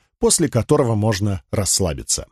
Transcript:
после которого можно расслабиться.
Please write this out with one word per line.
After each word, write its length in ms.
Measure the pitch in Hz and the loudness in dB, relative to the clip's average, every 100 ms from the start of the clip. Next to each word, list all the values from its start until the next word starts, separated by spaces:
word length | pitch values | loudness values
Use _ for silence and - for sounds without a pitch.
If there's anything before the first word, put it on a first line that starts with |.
| _ _ | _ _
после 300 | 233 - 156 | 0 2 2
которого 460 | 120 - 147 123 | 0 2 2 2
можно 480 | 107 107 98 104 95 - | 2 0 0 -2 -4 -4
расслабиться. 760 | - 95 - 92 67 - - - | -4 -2 0 0 -2 -6 -6 -6